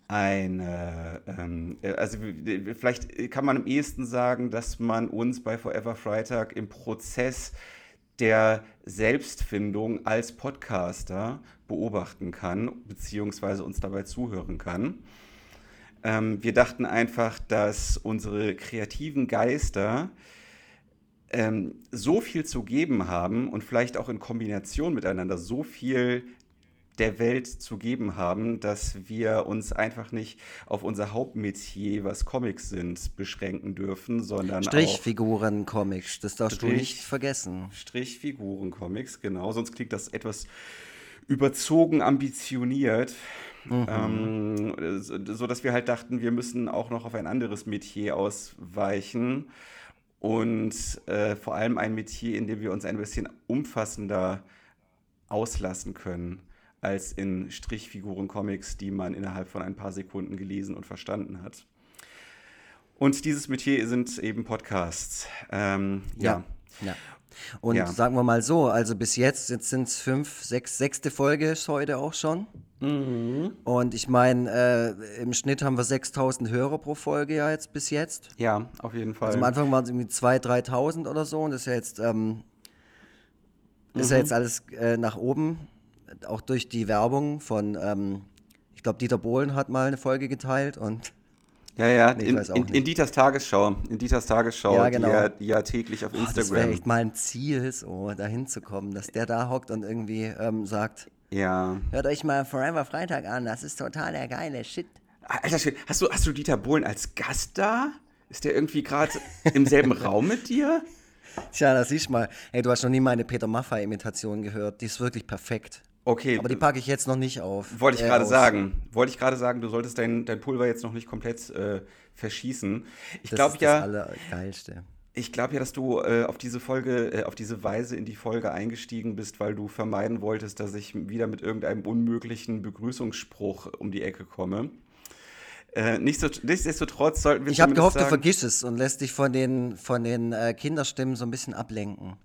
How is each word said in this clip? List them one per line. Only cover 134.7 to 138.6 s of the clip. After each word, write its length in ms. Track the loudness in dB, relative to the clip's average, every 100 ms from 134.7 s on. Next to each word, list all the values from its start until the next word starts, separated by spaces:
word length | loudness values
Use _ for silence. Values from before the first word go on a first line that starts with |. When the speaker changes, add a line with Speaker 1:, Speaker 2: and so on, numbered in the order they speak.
| -8 _ _ -20 -20 -20 -20 -20 -20 -8 0
Speaker 1:
Äh, 220 | 2 2
nicht 220 | 2 2
so, 80 | 0 -2
nichtsdestotrotz 800 | 0 2 0 -2 -4 2 2 4
sollten 220 | 4 4 4
wir 60 |
Speaker 2:
Ich 80 | 6
hab 100 | 8
Speaker 1:
zumindest 100 | 10
Speaker 2:
gehofft, 140 | 8 8
du 40 |
Speaker 1:
sagen 80 | 6
Speaker 2:
vergisst 340 | 6 6 4
es 200 | 2 0